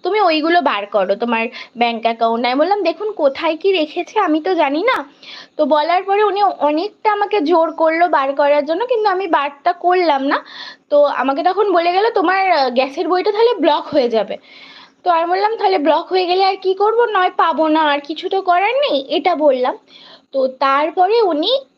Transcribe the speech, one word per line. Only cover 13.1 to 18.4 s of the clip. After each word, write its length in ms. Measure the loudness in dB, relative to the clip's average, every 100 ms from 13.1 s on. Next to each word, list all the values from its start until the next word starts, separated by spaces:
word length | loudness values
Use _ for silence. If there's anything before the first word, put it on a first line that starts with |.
| 0 0
তাহলে 220 | 2 2 2
ব্লক 240 | 0 0 -2
হয়ে 220 | -2 0
যাবে।" 280 | -2 -4 -10 -16 -20 -20 -20 -20 _
তো 60 | -2
আমি 200 | 0 0
বললাম, 260 | -2 -2 0
"তাহলে 220 | 0 2
ব্লক 280 | 2 0 0
হয়ে 200 | -2 0
গেলে 180 | 2
আর 120 | 0 0
কি 120 | -4
করব, 300 | 0 0 2
নয় 260 | 0 0 0 0
পাবো 320 | 0 0 0
না, 120 | 2
আর 200 | 2 -2
কিছু 280 | -4 -10 -4
তো 140 | -4